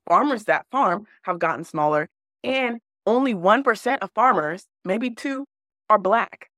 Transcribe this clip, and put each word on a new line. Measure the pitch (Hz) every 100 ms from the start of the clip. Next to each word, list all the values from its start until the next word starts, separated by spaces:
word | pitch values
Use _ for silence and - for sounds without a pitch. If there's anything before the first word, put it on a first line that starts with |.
| -
farmers | 175 294 240
that | 202 156 -
farm | 262 220 175 214 _
have | - 175
gotten | 170 147
smaller. | 165 160 151 151 160 _ _ _
And | 247 262 247 233 - _ -
only | 240 269
one | 196 180 233
percent | 269 220 240 262
of | 196
farmers, | - 254 196 151 180 - _
maybe | 175 208 254
two, | 233 285 269 277 _ _ _ _
are | 208
Black. | 185 226 - - -